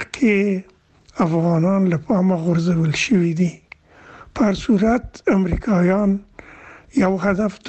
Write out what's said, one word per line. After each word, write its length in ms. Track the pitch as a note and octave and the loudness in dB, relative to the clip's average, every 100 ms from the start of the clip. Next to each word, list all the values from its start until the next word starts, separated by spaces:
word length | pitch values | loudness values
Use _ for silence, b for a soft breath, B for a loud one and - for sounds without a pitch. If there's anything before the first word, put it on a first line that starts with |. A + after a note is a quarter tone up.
| - - | -10 -2
کې 200 | A3+ G3+ G3+ F#3+ - _ _ _ _ - F3 | 0 2 0 -4 -8 _ _ _ _ -4 0
افغانان 640 | E3 E3+ E3 F3 G3 F#3+ | 0 0 2 2 0 0
له 40 | E3 - | -2 -2
پامه 280 | G3+ F#3 F3 | 0 0 0
غورځول 500 | E3 E3+ E3+ E3 D#3+ C#3+ - | 0 0 0 0 0 -2 0
شوي 280 | G3+ E3+ D#3+ | 0 0 0
دي. 120 | F3 - _ B B B B B B | -2 -2 _ B B B B B B
په 160 | - G#3+ | -2 0
هر 120 | F#3+ - | 0 0
صورت 580 | G3+ A3 A#3+ - - - G3 | 2 2 0 -4 -8 0 0
امریکایان 800 | F3+ E3+ - F#3 F3 G3 G3+ G3 - B B B B B B - | 0 -2 0 2 2 2 0 -2 -6 B B B B B B -2
یو 100 | F#3 F#3+ G3 | 0 0 -2
هدف 340 | F#3+ G#3+ - | 0 -2 -4